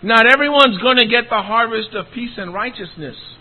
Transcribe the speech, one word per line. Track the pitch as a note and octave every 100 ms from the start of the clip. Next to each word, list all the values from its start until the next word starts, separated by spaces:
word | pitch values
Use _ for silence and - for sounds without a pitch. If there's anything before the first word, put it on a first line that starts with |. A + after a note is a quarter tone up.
Not | F#3+ A3+ A3+
everyone's | C4+ C#4+ C#4+ C4+ F#3+
gonna | A#3 B3+ A3+
get | A#3 A#3
the | A3
harvest | G3 A3 A#3 A3 G#3+
of | G#3+ F3
peace | A#3+ A#3+ A#3
and | F#3
righteousness. | F3+ A#3 A#3+ F3+ - D3 A2+ - -